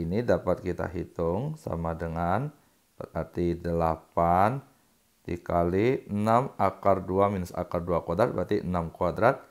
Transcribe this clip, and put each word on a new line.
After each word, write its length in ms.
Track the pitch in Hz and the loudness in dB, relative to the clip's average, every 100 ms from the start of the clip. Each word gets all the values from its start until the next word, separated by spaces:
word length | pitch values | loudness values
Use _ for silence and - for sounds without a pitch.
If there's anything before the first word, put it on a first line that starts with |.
ini 240 | 85 101 | -2 -2
dapat 400 | 117 87 90 87 | 0 0 0 -2
kita 240 | 90 87 92 | -4 -4 -6
hitung 720 | 87 82 - 82 92 147 156 | -6 -8 -4 -2 -2 -4 -8
sama 320 | - 85 82 | -6 -4 -4
dengan, 560 | 80 82 80 87 101 147 - _ _ _ _ | -4 -6 -2 0 0 -2 -10 _ _ _ _
berarti 560 | - - 80 - 87 | -10 -8 -6 -2 -2
delapan 1040 | 85 87 85 82 78 - - 85 90 104 139 - _ _ _ _ _ | -2 -2 0 0 -2 -4 0 4 4 4 0 -10 _ _ _ _ _
dikali 840 | - 87 - 85 85 92 117 139 - | -10 -8 -2 0 2 2 2 0 -4
enam 420 | 101 107 117 135 - | -2 2 2 2 0
akar 480 | 98 - 98 95 | -2 2 2 2
dua 240 | 92 92 101 | 2 2 2
minus 240 | 98 87 | 2 -4
akar 320 | - 85 87 | -6 -4 -4
dua 160 | 85 82 | 0 -2
kuadrat, 300 | - 87 117 | 0 0 0
berarti 320 | 90 90 104 | 0 0 -2
enam 240 | 87 90 82 | 0 -2 -4
kuadrat, 480 | - 90 78 113 160 - | -2 -2 2 2 2 -8